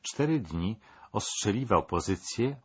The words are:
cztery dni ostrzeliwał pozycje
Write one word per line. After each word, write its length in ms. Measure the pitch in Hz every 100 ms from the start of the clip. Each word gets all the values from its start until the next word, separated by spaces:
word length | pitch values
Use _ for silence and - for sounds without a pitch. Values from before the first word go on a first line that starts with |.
cztery 380 | - - 151 156
dni 380 | 85 82 90 110 - - -
ostrzeliwał 680 | 104 - - 107 110 120 90
pozycje 760 | - 87 95 90 - - 127 139